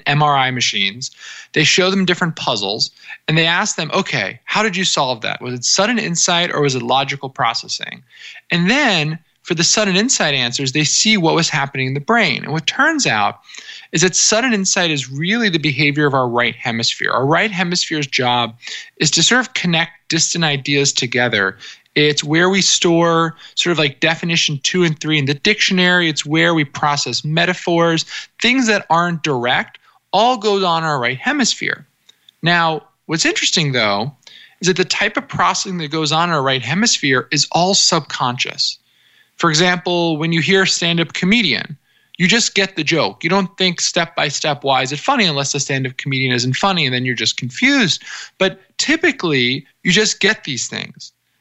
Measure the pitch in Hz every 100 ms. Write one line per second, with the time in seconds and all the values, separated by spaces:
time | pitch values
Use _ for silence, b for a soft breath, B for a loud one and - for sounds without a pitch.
0 | - 143 151 139 131 127 - 104 98 117
1 | 131 B B B B 151 147 - 185 196
2 | 180 175 175 - - 113 98 110 - B
3 | B B - 160 165 175 214 - 151 185
4 | 190 135 95 117 - 196 214 180 180 -
5 | 135 117 104 - 123 123 117 - 208 233
6 | 160 170 - 175 175 147 143 127 117 127
7 | 139 139 135 - 120 120 - - - -
8 | _ B B B - 175 175 262 277 180
9 | 147 165 - _ - 165 170 - 208 190
10 | 240 - 170 139 123 123 135 151 151 -
11 | 214 214 160 156 165 147 139 135 131 139
12 | 143 233 185 113 - 156 - - 294 320
13 | 160 110 104 - B B B B B 175
14 | 180 - - 220 254 214 190 196 175 147
15 | 127 139 170 226 214 160 151 127 147 143
16 | 147 135 123 120 120 113 127 113 117 -
17 | - 117 135 165 214 180 180 180 - 156
18 | 139 147 123 123 117 113 B B B _
19 | 160 - - 247 233 - 180 160 165 -
20 | _ 165 - 175 160 139 131 143 135 -
21 | 123 123 123 110 95 101 B B B 151
22 | 151 151 151 160 180 190 175 - 175 170
23 | 170 165 165 - B - 175 156 151 -
24 | 160 165 175 170 - 143 - 180 170 151
25 | 156 156 135 143 208 208 - 185 180 180
26 | 170 143 147 160 170 165 143 - 147 143
27 | 135 120 151 160 170 180 - 170 170 165
28 | - B B - 226 262 226 202 - 165
29 | 175 170 156 131 120 147 226 - b b
30 | _ 185 233 254 208 196 185 165 160 143
31 | 120 127 - 294 247 - - - - _
32 | b b b _ 160 175 165 156 - _
33 | - 160 302 427 - - 147 127 107 101
34 | 127 - B B B B 180 180 180 -
35 | 208 269 - 190 175 - 202 180 147 160
36 | 156 156 175 156 135 131 117 175 233 -
37 | 143 131 - 143 - - 180 196 - 170
38 | 143 - 127 127 - - - - b b
39 | b b b _ 175 156 185 180 180 175
40 | 170 156 165 165 147 190 190 - 170 170
41 | 165 - 180 233 180 101 - 147 b b
42 | b - 180 233 - - 190 165 147 160
43 | 104 98 165 196 185 - 185 170 - 180
44 | 165 - 147 - 160 139 139 131 131 147
45 | - 277 185 139 139 143 - 135 131 -
46 | 139 131 131 123 123 131 196 180 139 127
47 | 127 120 110 - 123 - 254 285 185 -
48 | B B B _ 190 190 _ - - 320
49 | 349 - 175 139 123 139 b _ 175 180
50 | 214 - 190 220 - 120 - 104 92 -
51 | - _ _ _